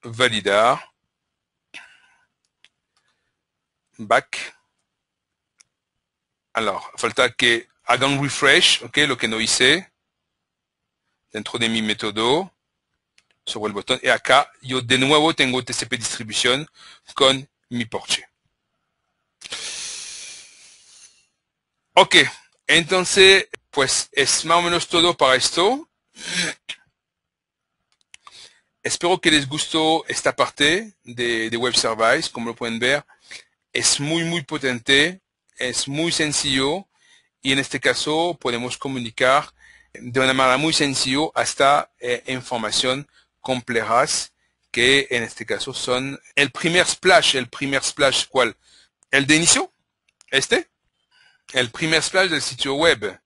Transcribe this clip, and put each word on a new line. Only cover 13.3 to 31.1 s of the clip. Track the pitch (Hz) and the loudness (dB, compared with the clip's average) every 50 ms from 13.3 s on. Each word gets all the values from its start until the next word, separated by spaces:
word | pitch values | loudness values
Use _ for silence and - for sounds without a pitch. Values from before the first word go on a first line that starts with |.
| _ _ _ | _ _ _
sobre | - - 113 104 104 | -12 -10 -6 -6 -6
el | 101 | -6
botón. | 101 95 - 127 123 - | -6 -4 -4 -4 -2 2
Y | |
acá | 127 120 107 _ - 131 135 147 - _ _ | 0 0 0 _ 4 4 4 4 2 _ _
yo | - 127 131 127 | -10 -6 -6 -4
de | 123 117 131 127 | 0 0 0 2
nuevo | 131 135 151 151 151 160 160 | 2 4 4 4 4 2 2
tengo | - 147 131 123 127 123 | 2 0 0 0 -4 -4
T | - 120 | -6 -8
C | - - | -8 -6
P | 117 131 | -6 -8
distribución | 120 110 - - - 120 107 104 - - 123 123 139 156 - _ _ - - - _ _ - - | -6 -6 -8 -8 -8 -10 -8 -6 -2 0 0 0 0 -4 -10 _ _ -20 -20 -20 _ _ -14 -2
con | - 143 131 135 135 135 _ _ _ _ _ | 2 2 2 2 0 -4 _ _ _ _ _
mi | 123 120 117 | -6 -6 -6
porche. | 110 - 98 - - - - - _ _ _ _ _ _ _ _ _ _ _ _ _ _ _ _ _ _ _ _ _ _ _ - - - - - - - - - - - - - - - - - - - - - - _ _ - - - _ _ _ - - - - _ _ _ _ _ _ _ _ _ _ _ _ _ _ _ _ _ | -6 -8 -10 -6 -4 -6 -6 -6 _ _ _ _ _ _ _ _ _ _ _ _ _ _ _ _ _ _ _ _ _ _ _ -16 -14 -14 -12 -12 -12 -12 -12 -12 -12 -12 -14 -14 -16 -16 -16 -18 -18 -20 -20 -20 -20 _ _ -20 -20 -20 _ _ _ -20 -20 -20 -20 _ _ _ _ _ _ _ _ _ _ _ _ _ _ _ _ _
Ok, | - 196 - - 170 139 123 - - _ _ _ _ _ | 4 4 6 6 4 4 4 -2 -12 _ _ _ _ _
entonces, | - 143 165 165 151 190 185 180 - - 202 190 190 196 190 175 _ - - _ _ | 2 2 2 2 2 0 -2 0 0 4 6 8 8 8 6 4 _ -14 -20 _ _
pues | - 143 135 127 - - - _ | -2 0 0 0 0 -4 -4 _
es | - 143 135 131 - - - | -2 0 0 0 0 -2 0
más | 160 165 175 | 2 2 2
o | |
menos | 175 175 175 170 - | 2 2 0 -2 -2
todo | - - 170 165 175 170 | 0 0 2 2 2 2
para | - 151 131 131 | 2 4 4 4
esto. | 127 - - - 170 175 208 254 285 330 _ _ _ _ _ _ - - - - - - - - _ _ - - _ _ _ _ _ _ _ _ _ _ _ _ _ _ _ _ _ _ _ _ _ _ _ _ _ _ _ - _ _ - _ - - - _ _ _ _ _ _ _ | 2 2 0 0 2 2 2 0 -2 -6 _ _ _ _ _ _ -18 -14 -8 -6 -6 -6 -6 -8 _ _ -18 -18 _ _ _ _ _ _ _ _ _ _ _ _ _ _ _ _ _ _ _ _ _ _ _ _ _ _ _ -20 _ _ -20 _ -20 -20 -20 _ _ _ _ _ _ _
Espero | 123 - - - 175 185 170 | -6 -6 -2 0 0 0 2
que | - 170 | 4 4
les | 156 151 139 135 | 4 4 2 0
gustó | 143 156 - - - 160 160 160 160 160 - | -6 -6 -6 -2 -2 0 2 2 2 0 -2
esta | - - - - 143 - | -4 -8 -2 -2 -2 2
parte | - 131 - - - 147 147 165 190 226 214 _ _ _ | 2 0 0 2 0 2 2 2 0 -4 -8 _ _ _
de, | - | -16